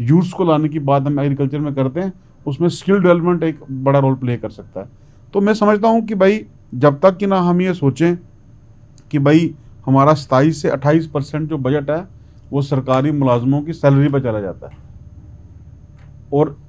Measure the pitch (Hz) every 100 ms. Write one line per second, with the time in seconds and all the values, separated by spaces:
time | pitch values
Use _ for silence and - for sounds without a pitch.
0 | 117 165 180 - 175 156 156 156 139 139
1 | 139 143 143 139 139 147 147 135 131 147
2 | 190 - - - - 139 170 - - 196
3 | 180 175 170 175 165 - - 131 135 139
4 | 135 131 123 120 107 107 101 92 98 -
5 | - - - 202 202 214 208 208 226 226
6 | 226 214 190 214 214 - - 127 147 139
7 | 190 185 202 196 175 175 185 180 139 -
8 | 170 175 - - - - - - - -
9 | - 151 139 160 165 - - - - 135
10 | 143 156 - 131 151 156 170 135 143 160
11 | 160 147 139 151 156 156 127 147 143 156
12 | 190 - - - - 135 139 135 127 131
13 | 147 147 135 120 123 143 147 165 143 139
14 | 143 139 123 107 98 82 71 - - -
15 | - - - - - - - - - -
16 | - - - 143 151 -